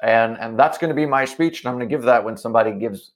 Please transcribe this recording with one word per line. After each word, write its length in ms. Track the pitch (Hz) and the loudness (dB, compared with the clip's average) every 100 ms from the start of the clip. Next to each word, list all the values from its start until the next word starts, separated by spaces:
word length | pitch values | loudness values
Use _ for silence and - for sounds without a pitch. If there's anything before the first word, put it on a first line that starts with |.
and, 360 | 113 113 113 113 | 2 2 2 -2
and 200 | 113 113 | -4 2
that's 200 | 156 - | 2 2
gonna 160 | 165 | -2
be 120 | 151 147 | -2 0
my 200 | 135 127 | 0 0
speech, 340 | - 165 160 | -2 -2 -2
and 80 | 127 | -6
I'm 60 | |
gonna 120 | 123 117 | -6 -4
give 160 | 143 | 0
that 220 | 117 117 | 4 4
when 120 | 107 107 | 2 -6
somebody 340 | 117 113 110 | 0 2 2
gives, 400 | 101 113 98 - | -2 -6 -8 -16